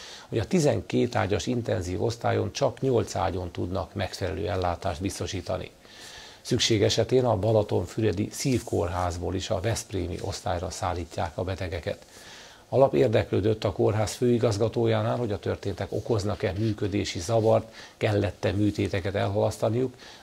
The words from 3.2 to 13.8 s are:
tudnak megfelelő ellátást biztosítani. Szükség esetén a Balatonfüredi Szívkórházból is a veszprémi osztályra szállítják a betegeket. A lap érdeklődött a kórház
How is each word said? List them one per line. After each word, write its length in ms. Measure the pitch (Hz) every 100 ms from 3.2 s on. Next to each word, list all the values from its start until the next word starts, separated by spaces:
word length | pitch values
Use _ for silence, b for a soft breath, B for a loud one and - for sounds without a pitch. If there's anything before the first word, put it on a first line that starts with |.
| 90 92 90
tudnak 420 | 101 95 92 87
megfelelő 540 | 101 92 - 92 85 90
ellátást 540 | 95 90 85 95 82
biztosítani. 720 | 98 - 90 92 - 92 - - B B B B B B
Szükség 420 | - 123 - 107
esetén 420 | 104 - 110 127 123
a 120 | 107
Balatonfüredi 920 | 107 110 104 107 95 - 110 98 104
Szívkórházból 1040 | - 143 120 - 101 87 90 90 85 87 92
is 140 | -
a 100 | 98
veszprémi 580 | 104 - - 95 87 90
osztályra 480 | 95 - 95 87 87
szállítják 680 | - 92 87 82 - 90 -
a 60 |
betegeket. 640 | 92 92 90 85 - - - B B B B B B
A 80 | 120
lap 160 | 135
érdeklődött 680 | 143 127 110 - 107 104 107
a 80 | 104
kórház 420 | -